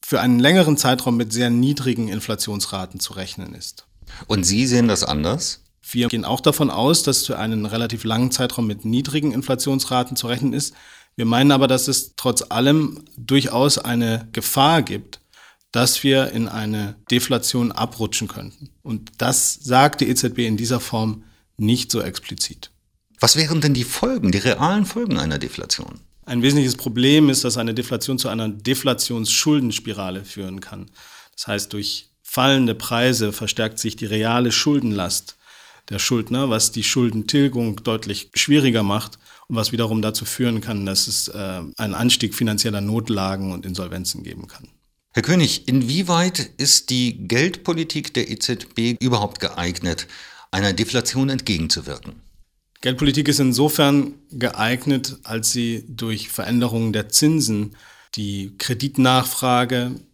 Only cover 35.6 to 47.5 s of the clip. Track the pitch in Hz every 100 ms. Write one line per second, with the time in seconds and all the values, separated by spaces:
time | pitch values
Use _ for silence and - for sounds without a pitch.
35.6 | - - - 101 - 123 110 123 139 110
36.6 | - 117 104 135 120 110 107 143 139 120
37.6 | 117 95 - 113 101 101 - - - 147
38.6 | 135 113 101 101 - - _ - _ 113
39.6 | 107 117 117 110 107 110 107 - 120 113
40.6 | 101 107 98 95 - 98 - - 95 92
41.6 | 78 - 110 82 120 - 107 - 117 104
42.6 | 117 104 101 113 113 104 95 95 95 90
43.6 | 92 90 90 90 87 - - 85 87 -
44.6 | - _ _ _ _ - 147 180 151 -
45.6 | - 131 120 156 180 170 180 180 123 -
46.6 | 139 - - 127 123 113 95 117 170